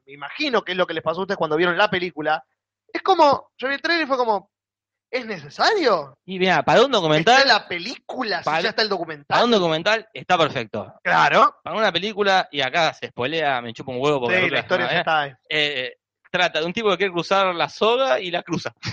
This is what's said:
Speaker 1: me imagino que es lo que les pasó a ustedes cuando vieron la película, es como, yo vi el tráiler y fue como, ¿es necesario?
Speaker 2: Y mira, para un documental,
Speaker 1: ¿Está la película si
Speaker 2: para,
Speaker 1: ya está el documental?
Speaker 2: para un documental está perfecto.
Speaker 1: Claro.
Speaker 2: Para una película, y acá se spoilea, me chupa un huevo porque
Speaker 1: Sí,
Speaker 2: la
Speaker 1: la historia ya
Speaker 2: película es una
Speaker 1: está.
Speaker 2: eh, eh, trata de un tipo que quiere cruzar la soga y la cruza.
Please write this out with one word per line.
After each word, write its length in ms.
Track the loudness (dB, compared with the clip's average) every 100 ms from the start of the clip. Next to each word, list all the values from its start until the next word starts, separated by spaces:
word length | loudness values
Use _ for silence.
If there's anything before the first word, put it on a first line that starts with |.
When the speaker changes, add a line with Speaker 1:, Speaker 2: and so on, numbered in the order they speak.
| _
Speaker 1:
me 80 |
imagino 500 | -16 -12 -8 -2 -2
que 80 | -2
es 60 | -2
lo 100 | -2
que 60 |
les 100 | -2
pasó 160 | -4 -4
a 40 |
ustedes 140 | -4 -4
cuando 200 | 0 2
vieron 200 | 2 2
la 120 | 0
película, 540 | 0 -6 -6 -4 -4 -6 _ _ _ _
es 100 | -6
como, 500 | 0 4 4 4 -2 -10
yo 100 | -6
vi 80 | -4
el 60 |
tráiler 240 | -2 -2 0
y 20 |
fue 100 | 0
como, 320 | 0 -2 -4 _ _ _ _ _ _
¿es 140 | -8 -8
necesario? 920 | -10 -10 0 2 2 2 0 -2 -14 -10
Speaker 2:
Y 140 | -2
mira, 240 | 2 2
para 180 | 4 6
un 80 | 6
documental, 460 | 4 2 2 6 6
Speaker 1:
¿Está 60 | 6 2
la 80 | 0
película 720 | -10 -10 -14 -12 -8 -4 -4
si 60 | -2
Speaker 2:
para, 160 | -2
Speaker 1:
ya 80 | -2
está 120 | -2
el 80 | -2
documental? 360 | -4 -6 -12 -2
Speaker 2:
para 160 | 2
un 80 | 4
documental 560 | 4 2 0 0 -2 -4
está 220 | -10 -2 2
perfecto. 540 | 2 -2 -6 -8 -10 -8
Speaker 1:
Claro. 540 | 0 2 4 4 2 0
Speaker 2:
Para 120 | -8 -2
una 140 | -2
película, 560 | -2 -4 -2 0 0 0
y 100 | -4
acá 300 | -2 0 0
se 160 | -2 -10
spoilea, 520 | -6 -4 -2 -2 -2
me 120 | -4
chupa 180 | -12 -10
un 80 | -2
huevo 200 | 0 0
porque 160 | 0 0
Speaker 1:
Sí, 60 | 0
Speaker 2:
la 20 | -2
Speaker 1:
la 40 |
historia 240 | -2 -2 -2
ya 40 |
Speaker 2:
película 120 | -2
es 40 | 0
una 200 | -2 -2
Speaker 1:
está. 180 | -8 -8
Speaker 2:
eh, 360 | -2 -2 -4 -8
eh, 120 | -12 _ _ _
trata 280 | 0 0 0
de 60 | -4
un 80 |
tipo 160 | -2 0
que 80 | 0
quiere 160 | -2
cruzar 400 | -2 0 0 0
la 160 | 0 -4
soga 500 | 0 0 2 0 0
y 120 | -2
la 100 | -6
cruza. 320 | -4 -6 -6 -10 -12